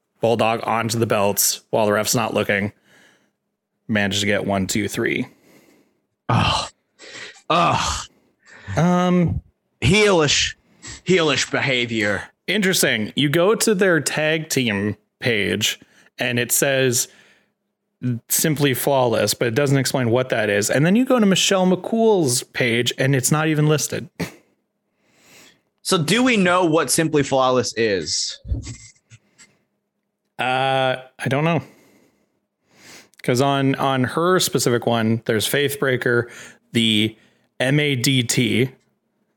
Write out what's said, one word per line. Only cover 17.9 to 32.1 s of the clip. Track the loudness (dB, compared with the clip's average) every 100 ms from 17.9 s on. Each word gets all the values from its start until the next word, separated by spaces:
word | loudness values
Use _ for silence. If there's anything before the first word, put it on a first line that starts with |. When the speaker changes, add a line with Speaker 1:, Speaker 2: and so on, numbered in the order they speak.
| _ -6 -6 -4
Speaker 1:
Simply | -2 -2 0 0
Flawless, | 0 0 2 2 2 0
but | 0 -2
it |
doesn't | 0 2 2
explain | 0 -2 0
what | 0 0
that | -2 0
is. | 0 0
And | 2 2
then |
you | 2
go | 2 2
to | 2
Michelle | 2 2 2 2
McCool's | 0 -2 0 2 2 2 -2
page | -4 -4 0 0 0 0
and | 0 0
it's | 0
not | 0 0
even | 2 2
listed. | 2 -2 -8 -10 -10 -12 -12 _ _ _ _ _ _ _ _ _ -20 -20 _ _ _
Speaker 2:
So | -2 -2
do | 0 2
we | 2 2
know | 2 2
what | 2 2 2
Simply | 0 2 0
Flawless | 2 2 2 2 0 -2
is? | 0 -2 -2 -6 -6 -10 -8 -6 -8 -16 -20 _ _ -20 _ _ _ _ _ _ _ _ _ _ _ -6
Speaker 1:
Uh, | -2 0 0 0 0 -2 -8 -10
I | -4
don't | 0
know. | 0 0 -4 _ _ _ _